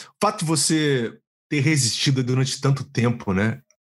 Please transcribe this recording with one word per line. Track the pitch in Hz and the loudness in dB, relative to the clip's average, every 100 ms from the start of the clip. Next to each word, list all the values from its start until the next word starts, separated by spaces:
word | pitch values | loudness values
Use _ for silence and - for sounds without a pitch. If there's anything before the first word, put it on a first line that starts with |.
| - | -18
o | - | -2
fato | 202 208 | 0 0
de | 156 | 0
você | 156 - 160 151 135 113 - _ _ - | 0 2 2 2 0 -2 -8 _ _ -4
ter | 147 | 0
resistido | 139 156 113 - 151 135 | 2 2 0 0 0 0
durante | 123 127 131 - | 0 0 -2 0
tanto | 135 135 | 0 0
tempo, | - - 120 117 - | -2 -2 0 0 -2
né? | 95 110 - - _ | 0 0 -2 -10 _